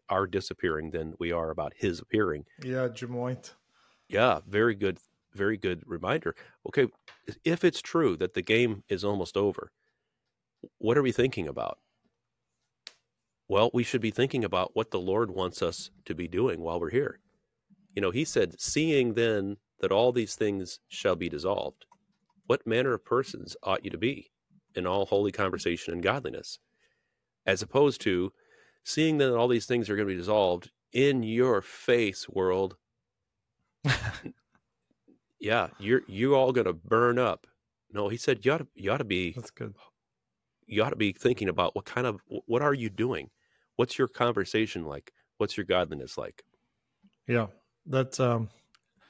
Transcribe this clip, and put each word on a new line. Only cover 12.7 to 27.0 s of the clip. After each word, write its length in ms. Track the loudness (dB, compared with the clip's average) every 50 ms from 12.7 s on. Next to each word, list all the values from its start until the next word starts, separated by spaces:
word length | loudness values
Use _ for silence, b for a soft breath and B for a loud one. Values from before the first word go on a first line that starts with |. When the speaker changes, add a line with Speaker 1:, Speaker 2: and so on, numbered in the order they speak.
| _ _ _ -20 -20 _ _ _ _ _ _ _ _ _ _ 0
Speaker 1:
Well, 220 | 4 4 4 4 4
we 80 | 0
should 180 | 0 0 -2 -2
be 120 | -2 -2
thinking 320 | 0 0 0 0 0 -2 -2
about 320 | 0 0 0 0 0 0
what 160 | -2 -2 0
the 80 | -2 -2
Lord 320 | 0 0 0 0 0 0
wants 300 | -2 -2 -4 -4 -2 -2
us 280 | -4 -4 -4 -6 -12 -16 -18 _ _
to 100 | -10 -6
be 140 | -6 -6 -4
doing 320 | -2 -2 0 0 -2 -4
while 180 | -6 -6 -4 -4
we're 120 | -4 -2
here. 280 | 0 0 -2 -2 -6 -10 _ _ _ _ _ _ _ _ _ _ -20 _ _ _ _
You 80 | -2
know, 100 | -2 0
he 120 | 0 0 -2
said, 360 | 0 2 2 0 0 -2 -6
"Seeing 540 | -6 -2 0 0 2 2 4 4 2 2 2
then 420 | 2 2 2 2 2 0 -2 -4 -8 _ _ _ -4
that 100 | 0 2
all 220 | 4 4 4 4
these 240 | 4 2 -2 -2 -2
things 420 | -2 0 0 0 -2 -6 -8 -12 -16 _
shall 300 | _ -10 -2 0 0 2
be 120 | 2 0 -4
dissolved, 580 | -4 -2 -2 0 0 0 -2 -6 -8 _ -20 _ -20 _ _ _ _ _ _ _ _ _ _
what 200 | 0 0 0 0
manner 280 | 0 0 2 2 0 -2
of 100 | -2 -2
persons 520 | 0 0 0 0 -2 -8 -12 -14 -14 -16 -6 -2
ought 200 | -2 -2 -2 -2
you 60 | -6
to 80 | -4 -2
be 320 | -2 -2 -2 -6 -12 _ _ _ _ _ _ _ _ _ -6
in 120 | -4 -2
all 200 | 0 0 0 2
holy 260 | 2 2 2 2 0
conversation 600 | 0 0 -2 -2 -2 -2 -2 -2 -2 -2 -4 -6
and 100 | -4 -2
godliness?" 580 | 0 0 0 0 -4 -8 -8 -10 -12 -14 -16 -16 _ _ _ _ _ _ _ _